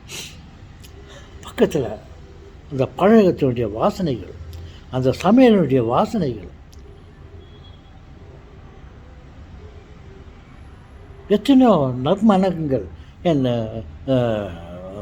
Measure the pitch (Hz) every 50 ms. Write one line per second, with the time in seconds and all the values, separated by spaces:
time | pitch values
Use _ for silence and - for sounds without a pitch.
0 | - - - - - - - - - - - - - - - - - - - -
1 | - - - - - - - - - - - - 240 - - 156 123 104 107 -
2 | - - - - - - - - - - - - - - 147 127 131 - - -
3 | 170 202 226 226 202 180 147 - 151 131 120 117 120 104 101 113 139 208 202 -
4 | 190 160 127 107 - 64 - - - - - - - - - - - - - 131
5 | 127 131 127 - - 180 220 254 269 240 220 196 180 131 131 131 113 113 123 151
6 | 208 214 226 226 165 135 117 104 - - - - - - - - - - - -
7 | - - - - - - - - - - - - - - - - - - - -
8 | - - - - - - - - - - - - - - - - - - - -
9 | - - - - - - - - - - - - - - - - - - - -
10 | - - - - - - - - - - - - - - - - - - - -
11 | - - - - - - 202 208 208 - 277 262 262 240 202 160 139 131 123 127
12 | 127 147 190 202 208 226 202 185 190 190 165 160 160 147 135 117 101 - - -
13 | - - - - - 180 160 139 131 123 120 117 113 110 113 113 110 - - -
14 | - 135 135 127 120 117 110 107 101 95 87 82 87 87 90 90 90 92 98 104